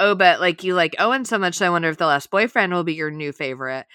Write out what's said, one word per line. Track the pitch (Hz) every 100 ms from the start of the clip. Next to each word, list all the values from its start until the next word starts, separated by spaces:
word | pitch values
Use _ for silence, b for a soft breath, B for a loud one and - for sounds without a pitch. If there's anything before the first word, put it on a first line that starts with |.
"Oh, | 202 190
but, | 185 143
like, | 180 170
you | 185
like | 180 160 -
Owen | 208 262
so | 247 220
much, | 180
so | - 185
I |
wonder | 175 165
if | 156
The | 165
Last | 143 -
Boyfriend | 196 226 - 190
will | 175
be | 170
your | 156 156
new | 151 147
favorite." | 139 139 127 131 131 -